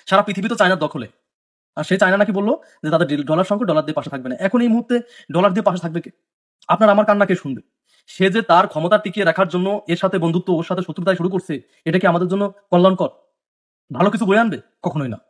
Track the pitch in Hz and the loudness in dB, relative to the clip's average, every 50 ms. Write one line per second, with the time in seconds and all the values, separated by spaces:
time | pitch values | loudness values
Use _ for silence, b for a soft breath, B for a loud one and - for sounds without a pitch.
0 | b - 190 196 202 208 190 196 185 220 240 208 202 180 190 175 156 147 - 151 | b 0 2 2 2 0 -2 -4 -4 -2 0 2 2 2 2 0 -2 -4 -4 -6
1 | 117 104 _ _ _ _ _ _ _ _ _ _ _ _ _ - 151 - 185 190 | -12 -12 _ _ _ _ _ _ _ _ _ _ _ _ _ -8 -4 -2 0 2
2 | 202 185 190 202 208 202 196 196 202 208 285 b b b b b - 156 220 214 | 2 4 4 4 2 2 0 0 0 0 -2 b b b b b -4 0 0 0
3 | - - 147 143 143 - - 202 190 - 202 208 240 185 156 156 151 151 156 151 | 0 0 -2 -2 -2 0 0 0 0 0 -2 -2 0 0 0 0 0 -2 -4 -6
4 | 131 156 - 135 123 127 127 - 185 196 - 240 240 240 220 233 233 - 240 240 | -6 -6 -8 -8 -8 -8 -6 -4 -2 -2 0 0 2 2 0 0 0 0 -2 -4
5 | 233 b b b b - - 170 185 202 180 208 202 202 175 180 165 170 156 170 | -4 b b b b -6 0 2 2 2 2 0 0 0 0 -2 -4 -6 -8 -8
6 | 170 - - _ _ _ _ _ _ _ _ _ _ - 170 175 220 214 202 202 | -10 -12 -16 _ _ _ _ _ _ _ _ _ _ -2 0 4 4 4 6 4
7 | 208 220 208 202 202 190 185 170 - 143 131 110 - _ _ _ _ _ _ _ | 4 2 2 2 2 0 0 -2 -4 -6 -12 -12 -14 _ _ _ _ _ _ _
8 | _ - - - 180 190 180 226 220 - 165 175 196 202 - - 160 175 214 208 | _ -14 -4 0 0 0 2 0 2 4 4 4 4 2 0 -4 0 2 2 2
9 | 208 208 175 208 196 165 165 - 190 175 165 180 185 196 202 214 - - 175 175 | 0 -2 -4 -2 0 0 2 2 0 0 0 -2 -2 -2 -2 -4 -4 -4 -2 -2
10 | - 190 190 185 165 165 165 180 175 - 180 160 170 - 185 190 180 - 151 - | 0 -2 0 0 0 0 0 -2 -2 0 -2 -2 -2 -2 -4 -6 -6 -6 -8 -4
11 | 170 185 185 180 170 185 190 185 - - 160 131 - _ _ _ - 160 165 185 | -2 -2 0 0 -2 -2 -2 -4 -4 -6 -8 -10 -10 _ _ _ -4 -2 0 2
12 | 185 185 165 170 180 175 185 196 202 202 196 _ _ _ - 175 180 190 190 185 | 2 2 2 2 0 0 -2 -2 -2 -4 -6 _ _ _ 2 4 4 4 4 2
13 | 175 135 - _ _ _ _ _ _ _ _ _ _ _ _ _ _ - - - | -2 -4 -6 _ _ _ _ _ _ _ _ _ _ _ _ _ _ -10 -4 0
14 | 180 208 208 202 233 190 196 214 233 226 165 - - _ _ _ - 175 - 156 | 0 0 0 0 0 2 4 4 2 2 -2 -6 -10 _ _ _ -8 -6 -4 -4
15 | 139 127 110 - _ _ | -6 -6 -8 -10 _ _